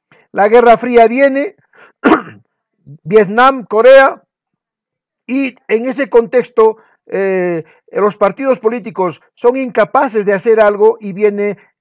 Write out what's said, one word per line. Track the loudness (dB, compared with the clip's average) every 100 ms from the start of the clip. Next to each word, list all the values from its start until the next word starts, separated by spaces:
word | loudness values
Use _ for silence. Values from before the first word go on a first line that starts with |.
| _ _ _
La | -2 2
Guerra | 4 4 2
Fría | 2 2 2
viene, | 2 0 0 -6 -10 _ _ _ _
<clears throat> | -2 -2 -4 -20 _ _ _ _ -20 -18
Vietnam, | -2 0 0 0 0 0 -4
Corea, | 2 6 6 4 -2 _ _ _ _ _ _ _ _ _ _ -8
y | -6 -6 -8 -4
en | -4 -2
ese | -6 0
contexto, | 0 0 -2 -2 0 0 -2 _ _ -10
eh, | -6 -4 -4 -4 -6 -10 _ _
los | -4 -4 -2
partidos | -4 -2 -4 -2
políticos | -4 -6 -8 -6 -6 -8 _ _
son | -2 -2
incapaces | -4 -2 -2 -2 -2 -2 -2
de |
hacer | -2 0 2
algo | 2 2 0 0
y | -8
viene | -4 -4 -2 -6 -8 _ _